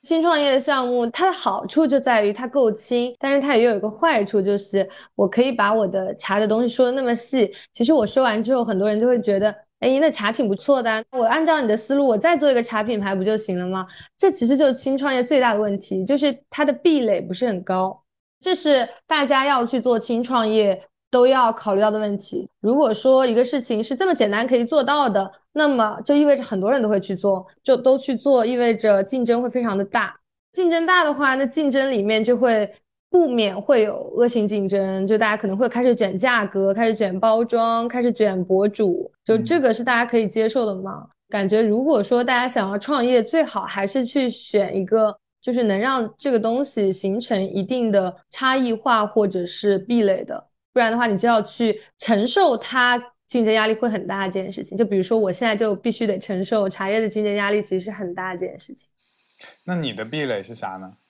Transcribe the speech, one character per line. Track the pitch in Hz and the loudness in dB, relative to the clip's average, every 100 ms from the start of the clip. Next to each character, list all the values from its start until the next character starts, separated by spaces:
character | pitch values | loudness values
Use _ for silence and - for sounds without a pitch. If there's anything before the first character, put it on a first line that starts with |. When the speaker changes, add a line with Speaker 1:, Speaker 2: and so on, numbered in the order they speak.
Speaker 1:
轻 | - 330 | 0 0
创 | 330 311 | 2 2
业 | 285 | 2
的 | 269 | 2
项 | 277 269 247 | 0 -2 0
目， | 247 233 | 0 -2
它 | 269 370 | 0 0
的 | |
好 | 349 - 196 185 | 0 -4 -4 -2
处 | - 320 | 0 2
就 | 269 | 2
在 | 269 226 | 2 2
于 | 208 | 0
它 | 208 247 | -2 -4
够 | 285 233 | 2 2
轻， | 214 - 240 247 240 | 0 -4 -2 -2 -4
但 | 269 | 0
是 | 277 | 0
它 | 277 247 | 2 2
也 | |
有 | 240 202 | 4 2
一 | |
个 | 214 | -4
坏 | 214 330 254 | -2 0 2
处， | 202 214 | 0 0
就 | 190 202 | 0 -2
是 | 202 196 190 - - | -2 -2 -2 -8 -14
我 | - 196 | -2 0
可 | 226 | 2
以 | 262 | 0
把 | 240 202 | 2 2
我 | 220 196 | 2 0
的 | 190 190 | -2 -6
茶 | 202 - 202 | -8 -2 0
的 | 214 | 2
东 | 220 | 2
西 | 240 | 0
说 | 240 247 | 2 2
得 | |
那 | 262 | 2
么 | 247 | -2
细。 | 233 - 262 202 - - | -2 -2 0 0 -2 -20
其 | - | -2
实 | 233 | 2
我 | 311 214 | 4 2
说 | - | 2
完 | 254 214 | 2 0
之 | 220 262 | 0 0
后， | |
很 | 233 190 | 0 0
多 | 208 | 0
人 | 214 | 2
就 | 240 | 2
会 | 240 | 2
觉 | 208 196 | 0 0
得， | 208 208 _ _ | 0 -2 _ _
哎， | 247 269 | 0 4
那 | 311 | 2
茶 | 277 208 | 2 -4
挺 | 226 226 | -2 -2
不 | |
错 | 196 - 269 | -2 0 0
的 | 233 | 2
啊， | 220 - | -4 -4
我 | 262 | -2
按 | 226 294 | 0 2
照 | 320 311 | 2 2
你 | 233 | 2
的 | 220 | -2
思 | - | 0
路， | 277 277 | 2 2
我 | 214 | 2
再 | 320 330 | 2 2
做 | 294 | 4
一 | |
个 | 247 | 2
茶 | 240 220 | 0 -4
品 | 214 220 | -2 -4
牌 | 196 | -2
不 | 190 | -2
就 | 190 214 | -2 -2
行 | 214 180 | -2 -4
了 | 180 | -4
吗？ | 190 180 - - _ | -6 -8 -14 -20 _
这 | 381 | 0
其 | - 233 | 2 0
实 | 277 | 4
就 | 285 | 2
是 | |
轻 | 262 269 269 | 2 -2 -2
创 | 285 | 0
业 | 254 | -2
最 | 247 285 | 2 2
大 | 240 | 2
的 | 208 | 0
问 | 214 202 | -2 -4
题， | - 190 | -6 -6
就 | 185 277 | 0 0
是 | 285 240 _ | 0 -2 _
它 | - | -2
的 | 294 | -2
壁 | 269 349 294 226 | 2 2 2 2
垒 | 185 | -2
不 | 180 | -4
是 | 180 247 | -4 -4
很 | 185 | -4
高。 | 185 185 185 - _ _ _ _ | -4 -2 -2 -6 _ _ _ _
这 | 370 | -4
是 | 359 302 277 226 - _ | 0 2 2 0 -8 _
大 | 311 | -2
家 | 277 269 277 | 2 2 2
要 | 269 | 0
去 | 240 254 | 0 -2
做 | 247 233 | 0 0
轻 | 220 233 | 0 -4
创 | 240 254 220 | 0 0 2
业 | 220 202 190 - _ _ | 2 2 0 -8 _ _
都 | 247 247 | 4 4
要 | 262 240 | 4 2
考 | 226 214 | 0 -2
虑 | 196 | 2
到 | 214 | 2
的 | 214 | 0
问 | 214 202 | -4 -6
题。 | - - - _ | -8 -10 -10 _
如 | 214 269 | 0 2
果 | 220 | 2
说 | 214 262 262 254 | 2 4 4 4
一 | |
个 | 226 | 2
事 | 247 285 | 0 -2
情 | 240 220 | -2 -4
是 | 233 254 | -4 -2
这 | 381 | 0
么 | |
简 | 320 214 | 2 0
单 | 208 240 | 0 0
可 | 247 | 0
以 | |
做 | 233 311 | 2 0
到 | 254 294 262 | 2 0 2
的， | 196 190 - _ | 0 -2 -10 _
那 | 294 302 | 0 2
么 | 254 214 208 | 2 0 -2
就 | - | 2
意 | 294 | 4
味 | 294 277 | 4 2
着 | |
很 | 233 190 | 0 -4
多 | 202 | 0
人 | 277 | 0
都 | 214 | 2
会 | 202 | -2
去 | 202 185 | -2 -2
做， | 202 190 185 _ | 0 -2 -6 _
就 | - 254 | 0 2
都 | 254 262 | 4 2
去 | 269 | 0
做， | 247 285 262 226 | -2 2 2 2
意 | 247 | 0
味 | 240 220 | 0 2
着 | 220 196 | 4 2
竞 | 196 262 | 2 -2
争 | 240 233 | 0 0
会 | 247 | 0
非 | 254 | -4
常 | 233 196 | -2 -2
的 | |
大。 | 196 233 202 - _ _ _ | -2 -2 -4 -8 _ _ _
竞 | - 349 | -2 0
争 | 330 330 | 2 2
大 | 359 | 2
的 | 311 | 2
话， | 269 277 | 0 0
那 | 262 269 | 0 -2
竞 | 311 285 | 0 0
争 | 262 269 | 2 0
里 | 240 | 0
面 | 202 220 | 0 0
就 | 220 240 | 2 2
会 | 247 220 202 - _ _ _ | 2 2 -2 -8 _ _ _
不 | 359 320 | 2 4
免 | 240 208 190 | 2 0 -2
会 | 202 254 | 2 4
有 | 214 - - | 2 -2 -6
恶 | - 240 | 0 2
性 | 240 208 | 2 0
竞 | 208 196 | -2 0
争， | 196 190 190 | 0 -2 -2
就 | 196 214 | 0 2
大 | 220 | 2
家 | 214 | 0
可 | 202 | -4
能 | 190 | -2
会 | 254 | -2
开 | 240 | 2
始 | 254 | 2
卷 | 240 196 185 | 2 0 0
价 | 254 240 202 | 0 0 0
格， | 196 196 | 0 0
开 | 202 226 | 2 0
始 | |
卷 | 220 202 185 | 0 -2 0
包 | 226 226 | 2 2
装， | 233 233 226 226 233 | 2 0 0 0 -2
开 | 247 | -2
始 | 240 | -2
卷 | - 208 185 | 2 0 0
博 | 185 190 208 | 0 2 0
主， | 202 202 170 - _ | 0 -2 -2 -6 _
就 | - 220 | 0 0
这 | 226 339 | 2 2
个 | 262 | 2
是 | 226 | 0
大 | 240 | 0
家 | 233 240 | 0 2
可 | 240 | 0
以 | 208 | 0
接 | 220 220 | -2 0
受 | 247 | 0
的 | 220 190 | -2 -6
吗？ | 190 - | -10 -14
Speaker 2:
嗯。 | - _ _ | -18 _ _
Speaker 1:
感 | 208 196 | -4 0
觉 | 214 | 2
如 | 226 214 | 2 2
果 | 269 254 | 2 0
说 | 196 240 | 2 0
大 | 247 | 2
家 | 247 254 | 0 0
想 | 247 196 | -2 -4
要 | 202 | -6
创 | 262 285 | -2 -2
业， | 240 247 | 2 2
最 | 214 320 | 2 0
好 | 294 208 | 0 -4
还 | 190 202 196 | -6 -6 -4
是 | 262 | -2
去 | 240 285 254 | -2 -2 -2
选 | 240 - 214 190 196 | -4 -4 -2 0 -4
一 | |
个 | 185 220 214 202 _ _ | 0 0 0 -2 _ _
就 | - | -4
是 | 247 | 0
能 | 226 196 | 0 0
让 | 247 262 220 _ | -2 -2 -4 _
这 | 285 | -2
个 | 233 | 0
东 | 226 240 | 0 -2
西 | 285 - 196 | -4 -2 -2
形 | 185 196 208 | -2 -4 -4
成 | 240 202 | -4 -4
一 | 190 196 | -2 -6
定 | 196 254 233 | -4 -2 2
的 | 202 185 185 _ | 0 0 -8 _
差 | - 262 262 | -4 0 0
异 | 247 | 0
化 | 220 262 226 208 | -2 0 0 2
或 | 220 202 | 0 0
者 | 185 175 | -2 -6
是 | - 208 196 | -2 0 0
壁 | 190 240 | 0 0
垒 | 202 185 | 2 0
的， | - - _ _ _ | -4 -12 _ _ _
不 | 254 | 0
然 | 226 | 0
的 | 233 | 0
话 | 240 | 0
你 | 196 | 0
就 | 233 | 2
要 | 226 | 0
去 | 214 - 226 214 - _ | -2 -2 -2 -2 -10 _
承 | - 208 240 | 0 0 2
受 | 403 349 226 | 2 2 2
它 | - 254 247 247 247 _ _ | -2 0 2 0 -4 _ _
竞 | 247 | 0
争 | 220 | 2
压 | 220 220 | 2 0
力 | |
会 | 220 240 | 0 -2
很 | 214 185 | -4 -6
大 | 196 190 | -6 -4
这 | |
件 | 190 185 | -6 -8
事 | 185 | -10
情。 | - 190 | -10 -4
就 | |
比 | 208 196 | 0 0
如 | |
说 | 185 226 | 0 0
我 | 196 | 0
现 | 180 233 | -2 -2
在 | |
就 | 208 220 | -2 -2
必 | 196 233 | -2 -4
须 | 220 220 | -2 -4
得 | 190 | -4
承 | - 185 | -6 -6
受 | 175 220 196 | -2 -2 -2
茶 | - 190 | -4 -2
叶 | 220 | -2
的 | 214 | -2
竞 | 214 | -2
争 | 208 | -2
压 | 202 202 | -2 0
力 | 208 | -2
其 | 202 185 | -2 -6
实 | |
是 | 190 | -6
很 | 202 185 | -10 -10
大 | 185 185 | -8 -10
这 | 180 185 | -8 -10
件 | - | -10
事 | - | -20
情。 | - _ _ _ _ _ _ - _ | -20 _ _ _ _ _ _ -20 _
Speaker 2:
那 | - 180 | -8 -6
你 | 143 | -6
的 | 101 | -6
壁 | 113 151 | -8 -6
垒 | 139 107 | -4 -4
是 | 92 | -8
啥 | 113 98 | -12 -10
呢？ | 95 92 _ | -10 -16 _